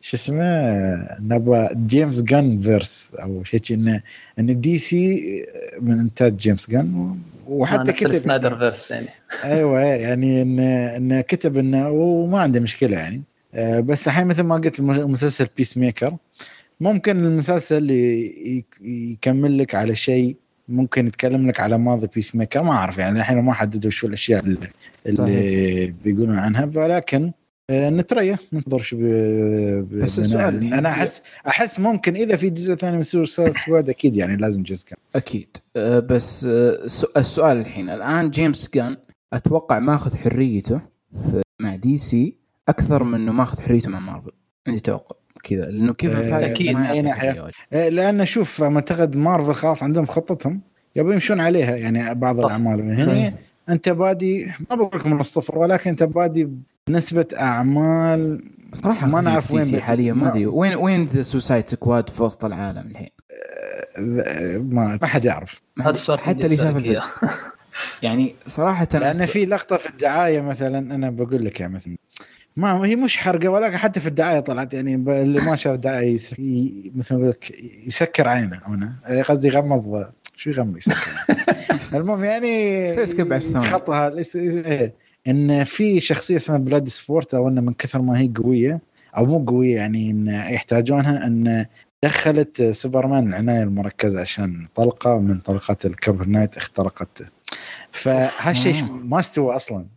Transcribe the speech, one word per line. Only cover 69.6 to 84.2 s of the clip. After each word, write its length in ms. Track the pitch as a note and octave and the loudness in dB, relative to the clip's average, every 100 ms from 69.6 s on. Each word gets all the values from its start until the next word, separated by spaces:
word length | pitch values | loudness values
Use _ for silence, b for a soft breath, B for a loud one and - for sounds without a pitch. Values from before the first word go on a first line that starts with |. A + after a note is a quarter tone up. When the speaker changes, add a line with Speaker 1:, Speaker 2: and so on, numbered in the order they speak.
| - F3+ | 0 -4
Speaker 1:
في 120 | D#3+ | -4
الدعاية 520 | D3 C#3+ D3+ F3 D3+ | -2 0 2 2 2
مثلا، 540 | C#3+ C3 C3+ C3+ C3+ C#3 | 0 -4 -2 -2 -4 -4
أنا 140 | C3 | -4
بقول 360 | A#2+ A#2+ B2+ A2 | -2 -2 0 -2
لك 140 | - | -4
يعني 140 | F2+ | -8
مثلا، 220 | F#2+ F2+ F2 _ B B B B - | -8 -10 -14 _ B B B B -4
ما 280 | G3 F#3 G3 | 0 2 2
هي 100 | A#3 | 0
مش 220 | B3+ - | 0 0
حرقة، 300 | - F3 F3+ | 0 0 2
ولكن 300 | F#3+ A3 F3+ | 2 0 0
حتى 220 | G#3+ F#3+ | -2 -2
في 80 | D#3+ | -4
الدعاية 320 | D3 E3 D#3+ | 0 2 2
طلعت 340 | C#3 B2 C3 | 0 -6 -6
يعني، 240 | C3+ C3+ C3 | -6 -2 -2
ب-، 120 | B2+ | 0
اللي 320 | C#3 C3+ C#3+ | 0 2 2
ما 140 | D3 D3+ | 0 0
شاف 180 | C#3+ | -2
الدعاية 400 | C3 C3 C3 A#2+ | -2 -2 0 0
يس-، 260 | A#2 A2+ B2 | 0 -4 -8
ي-، 520 | C3+ B2 C3 G2 G2 C3 | -4 -2 -2 -4 -10 -8
مثل 180 | A#2+ | -2
ما 60 | B2+ | 0
يقول 100 | B2+ | 0
لك 340 | A#2+ - - A#2+ A2 A#2 | 0 -8 -18 -20 -16 -6
يسكر 400 | A#2+ E3+ - C3 | -2 0 2 2
عينه 320 | B2 A2 F2+ F#2 | 2 -2 -6 -8
هنا. 280 | G#2 G2+ B2+ A#2+ | -6 -6 -10 -4
آه، 160 | B2+ | -4
قصدي 260 | C3+ D3 C#3 | 0 2 2
يغمض، 580 | C3+ D3 C#3 G#2 G#2 F#2+ - - _ | 2 2 0 -2 -6 -8 -12 -18 _
شو 140 | - | -6
يغمض 280 | C3+ A#2 E2+ | -4 -4 -2
يسكر 340 | - - - - - | -2 -2 -4 -8 0
عينه؟ 140 | D4 - E4 - | 0 2 -2 0
Speaker 3:
<laughs> 260 | - - C#3+ | -4 -2 -4
Speaker 1:
المهم 280 | E3+ G#3 | -2 -2
يعني 720 | G3+ A3 A#3+ A3+ G#3 F#3+ F3+ | 0 -2 0 0 0 0 -2
Speaker 3:
سوي 120 | E3+ G#3 | -2 -2
سكيب 280 | E3+ F3 | 0 0
عشر 120 | C3 - | -2 -2
ثواني. 220 | C3 A#2 | -2 0
Speaker 1:
خطها 400 | F3+ F3+ D3 D3 | -2 0 0 0
الاس-، 280 | D3+ | -2